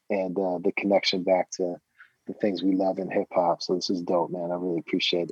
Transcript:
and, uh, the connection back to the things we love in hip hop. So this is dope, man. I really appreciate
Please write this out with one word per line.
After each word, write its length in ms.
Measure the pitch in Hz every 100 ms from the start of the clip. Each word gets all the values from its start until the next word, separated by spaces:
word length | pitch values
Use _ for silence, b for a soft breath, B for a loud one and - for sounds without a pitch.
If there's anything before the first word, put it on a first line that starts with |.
| -
and, 280 | 101 92 90
uh, 200 | 92 87
the 140 | 95
connection 500 | - 101 98 - 95
back 280 | 92 92 -
to 240 | - 90 87 _ b b b -
the 60 |
things 280 | - 107 87
we 100 | 95
love 240 | 95 95 92
in 120 | 92
hip 180 | 101 92
hop. 300 | 92 85 82
So 120 | -
this 160 | 90 -
is 100 | 90
dope, 280 | 90 90 80
man. 200 | 87 87
I 20 | 90
really 220 | 90 82
appreciate 520 | - 90 - 87 82